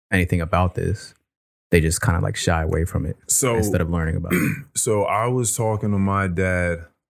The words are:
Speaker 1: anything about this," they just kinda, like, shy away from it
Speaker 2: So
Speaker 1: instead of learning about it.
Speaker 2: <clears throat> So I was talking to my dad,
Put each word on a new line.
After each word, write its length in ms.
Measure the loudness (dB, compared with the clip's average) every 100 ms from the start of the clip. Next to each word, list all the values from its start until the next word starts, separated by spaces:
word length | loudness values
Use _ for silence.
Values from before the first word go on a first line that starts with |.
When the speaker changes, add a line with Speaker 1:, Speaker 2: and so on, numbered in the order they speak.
| -2
Speaker 1:
anything 280 | 0 2 0
about 340 | 0 2 2 0
this," 380 | -4 -4 -8 -20 _ _ _ _ _
they 100 | 2
just 200 | 4 2
kinda, 200 | 0 0
like, 160 | 0 -2
shy 260 | 0 0
away 220 | 0 -2
from 220 | -2 -2 -4
it 100 | -6 -4
Speaker 2:
So 300 | 0 0 0
Speaker 1:
instead 240 | 2 0
of 100 | 0
learning 260 | 0 -2 -2
about 180 | -2
it. 220 | 0 0 -4
Speaker 2:
<clears throat> 100 | -8 -4
So 280 | -2 0
I 220 | 0 0 0
was 300 | 0 0 0
talking 340 | 0 0 0
to 80 | 2
my 300 | 2 2 0
dad, 580 | 0 0 0 0 -2 -8 _